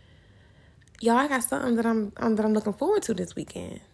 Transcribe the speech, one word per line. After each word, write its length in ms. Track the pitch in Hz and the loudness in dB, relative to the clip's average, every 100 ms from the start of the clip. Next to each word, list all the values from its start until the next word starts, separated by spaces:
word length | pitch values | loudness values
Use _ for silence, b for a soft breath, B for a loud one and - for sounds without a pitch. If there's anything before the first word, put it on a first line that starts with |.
| b b b b b b b b b - | b b b b b b b b b -2
y'all, 160 | 226 240 | 2 4
I 120 | 285 | 2
got 160 | 269 | 0
something 320 | 240 269 262 226 | 0 0 0 0
that 100 | 226 | 2
I'm, 260 | 226 208 - | 0 -2 -2
um, 180 | 233 214 | 0 2
that 80 | |
I'm 80 | 214 | 2
looking 220 | 214 208 | 2 0
forward 280 | 190 302 415 | -2 0 0
to 100 | - | 0
this 200 | 185 175 | -4 -6
weekend. 460 | - - - 175 - - | -8 -10 -10 -12 -14 -18